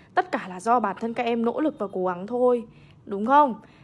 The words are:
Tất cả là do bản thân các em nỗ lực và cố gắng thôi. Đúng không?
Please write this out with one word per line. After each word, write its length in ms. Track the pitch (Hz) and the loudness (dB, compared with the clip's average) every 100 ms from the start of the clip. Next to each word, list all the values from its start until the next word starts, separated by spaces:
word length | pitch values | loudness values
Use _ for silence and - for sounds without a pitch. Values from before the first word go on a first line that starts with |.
| _ | _
Tất 180 | - 370 | -4 -2
cả 140 | 240 185 | -6 -8
là 120 | 185 | -6
do 200 | 226 247 | 2 2
bản 160 | 208 190 | 2 -4
thân 140 | 233 | -6
các 80 | 233 | -4
em 220 | 233 233 | -2 0
nỗ 160 | 226 - | 0 0
lực 180 | 311 - | -2 -2
và 80 | 196 | -6
cố 140 | 196 185 | -4 -4
gắng 200 | 175 202 | -4 -6
thôi. 380 | 247 247 247 226 - - - - | 0 2 2 -2 -18 -20 -20 -10
Đúng 200 | 196 220 | -6 4
không? 280 | 285 285 208 - - | 6 6 0 -14 -20